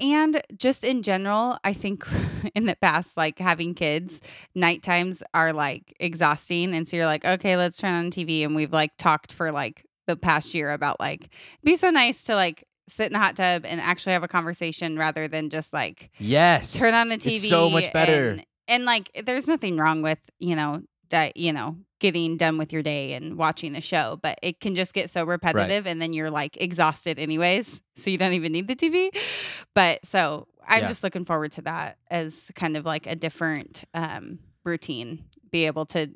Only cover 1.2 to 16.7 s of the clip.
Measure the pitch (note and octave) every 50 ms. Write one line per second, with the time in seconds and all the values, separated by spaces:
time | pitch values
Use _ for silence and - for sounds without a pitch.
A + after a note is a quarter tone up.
1.2 | G3 G3+ G#3 G#3+ A#3+ B3 A#3+ - - G3+ F#3+ - - G3 G3+ - - - - -
2.2 | - - - - - - - G#3 A#3 - - - G3 E3+ D3+ E3+ F3+ - - E3
3.2 | D#3+ D#3 - - F#3 F3+ E3 E3 E3+ E3+ E3+ - E3+ D3+ D3+ E3 F3+ - - -
4.2 | - - - - - - - F#3 E3+ E3+ F3 - - F#3+ F3 F3 F3+ F#3 F3+ -
5.2 | - - - E3 D#3+ D#3+ D#3 D3+ C#3+ C#3 - - - - - - - F3 E3 E3
6.2 | E3+ D3 D3 - - - F3 E3+ F3 F#3+ F3 D#3+ E3 - F3 E3+ E3 D#3 D#3 -
7.2 | - F3 F#3+ F#3 - F#3+ F3+ F3+ F3+ E3+ - - G#3 F#3 F3 E3+ E3+ F3 - F#3
8.2 | E3 E3 D#3+ D#3 D3+ D3 D3+ D#3 D3+ - D#3+ D#3 D#3 D3+ _ - - E3+ D3+ -
9.2 | - - - - E3+ D#3+ D3 C#3+ C3 A2 - _ _ _ _ _ _ F3+ E3 -
10.2 | F#3 E3+ D3+ D#3 - - F3 E3 D3 C#3+ D3 D3 D3 C#3+ - - - C#3+ D3 -
11.2 | - - - - - - - _ - D4 F4+ D#4+ F#4+ F4+ E4 C4+ A#3+ A#3+ - -
12.2 | - - G#3+ G3 F3+ E3+ D#3 - - _ _ _ _ - - - A3 - G3 G#3+
13.2 | G3+ F#3+ - F#3+ F#3 F3+ F3 E3 - - E3+ E3 - F3 F#3 - - F#3+ F#3 E3+
14.2 | F3 - - F3 D#3+ E3+ F3 - F3 E3 D#3 - E3+ D#3+ D#3 D#3 D#3 D#3 D3+ D#3+
15.2 | D#3 D3 D#3 D#3 D#3 D3 D#3 D#3+ - - - C#3+ A2 E2 - - - - _ -
16.2 | G#2 A2 C3+ D3+ E3+ F3 D#3+ B2 - -